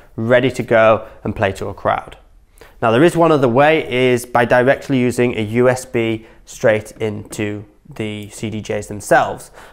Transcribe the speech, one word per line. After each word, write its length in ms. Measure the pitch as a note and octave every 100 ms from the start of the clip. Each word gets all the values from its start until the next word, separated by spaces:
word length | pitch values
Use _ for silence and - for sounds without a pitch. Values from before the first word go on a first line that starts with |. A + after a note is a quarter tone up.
| - -
ready 340 | A2+ B2 B2+
to 140 | A#2+
go 440 | A2 A2+ A2 G#2+ - -
and 120 | A2 -
play 160 | G2+
to 140 | F#2+ G2+
a 60 | G2
crowd. 420 | G#2 G#2 - - _ _ _ _ - -
Now, 80 | A#2+
there 140 | A#2+
is 120 | E3+ E3
one 160 | E3
other 160 | D3+ B2+
way, 400 | A#2+ D3+ D#3+ A#2+
is 380 | B2 B2+ B2 -
by 200 | B2+ A#2+
directly 520 | B2 B2 C3 - C3+
using 400 | B2 A#2 B2 A2
a 40 |
U 280 | G#2+ A2+ B2
S 160 | B2 -
B 400 | A#2+ A2+ A2 - - -
straight 460 | - A#2+ G#2+ -
into 680 | - A2 G#2 G#2 - G#2 G#2 G#2 _ -
the 400 | - G#2+ G#2 G#2
C 180 | - A2+
D 100 | G#2+
Js 280 | G2 G#2+ G#2
themselves. 640 | G#2 - D#3+ G#2 - - - -